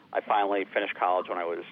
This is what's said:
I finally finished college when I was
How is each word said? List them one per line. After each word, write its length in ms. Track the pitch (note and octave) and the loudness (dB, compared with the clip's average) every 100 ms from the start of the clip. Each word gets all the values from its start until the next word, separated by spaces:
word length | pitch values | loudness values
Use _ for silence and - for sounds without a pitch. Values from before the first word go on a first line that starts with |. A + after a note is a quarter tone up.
| - | -6
I 100 | - | -4
finally 440 | - G#2+ G2 G2+ F#2 | 2 2 4 0 0
finished 200 | G#2+ G2 | -2 -2
college 340 | - F#2 F2+ F2 | 0 2 2 0
when 120 | F2+ | -4
I 60 | E2+ | -4
was 180 | E2+ E2+ | -4 -8